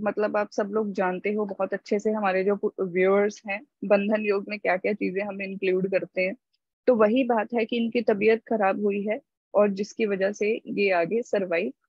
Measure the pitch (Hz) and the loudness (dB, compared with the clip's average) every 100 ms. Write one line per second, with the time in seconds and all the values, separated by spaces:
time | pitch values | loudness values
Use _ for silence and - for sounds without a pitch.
0 | 208 202 208 208 208 - 202 214 214 190 | -4 -2 -2 -2 -2 -4 -2 -2 -2 -2
1 | 185 180 202 208 208 196 190 196 - 208 | -2 -2 -2 -2 -4 -4 -4 -4 -2 -2
2 | 214 214 196 185 190 202 214 - 185 175 | 0 0 0 0 0 0 -2 -2 -2 2
3 | 185 196 208 - 214 202 294 - 202 202 | 4 4 2 -2 -10 -10 -10 -8 0 2
4 | 202 214 214 202 202 208 185 185 196 208 | 2 -2 0 -2 -4 -6 -2 0 -2 -2
5 | 196 185 208 196 196 196 190 185 190 190 | -4 -4 -6 -8 -10 -4 -2 0 0 -2
6 | 175 - 185 - _ _ _ _ - 240 | -4 -4 -4 -6 _ _ _ _ 2 4
7 | 208 247 240 226 208 233 220 240 233 240 | 4 4 2 0 0 -2 -2 -2 0 0
8 | 233 208 214 226 - 226 190 202 208 202 | 2 2 4 2 0 0 2 2 0 -2
9 | 202 247 - _ _ - 208 196 202 - | -2 -6 -8 _ _ 2 2 2 -6 -4
10 | 214 196 190 208 208 226 - 202 202 175 | -2 0 -2 -2 -2 -4 -4 0 2 2
11 | 170 220 - 208 190 170 226 - | 2 -2 -2 -2 0 -2 -2 -8